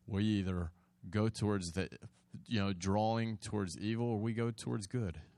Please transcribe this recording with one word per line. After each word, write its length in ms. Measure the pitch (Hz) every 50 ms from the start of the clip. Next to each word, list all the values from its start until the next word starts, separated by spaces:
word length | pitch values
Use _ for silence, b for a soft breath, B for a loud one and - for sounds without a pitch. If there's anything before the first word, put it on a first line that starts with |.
| _ -
we 160 | 101 98 107
either 460 | 110 107 101 92 95 92 87 87 82 b b b b b _ - 92
go 200 | 87 107 107 110
towards 420 | - - 110 104 104 98 87 85 85
the, 160 | 95 90 - - - - - - _ _ _ - - - -
you 120 | 117 104
know, 140 | 98 98 95
drawing 640 | 87 87 95 98 107 107 110 113 113 113 113 110 -
towards 400 | - - 107 104 98 87 80 -
evil, 300 | 98 107 113 113 120 120
or 100 | 113 101
we 160 | 107 117 110
go 180 | 117 117 117
towards 360 | 113 - - 123 120 110 101 -
good, 320 | - 123 113 87 78 80 - - -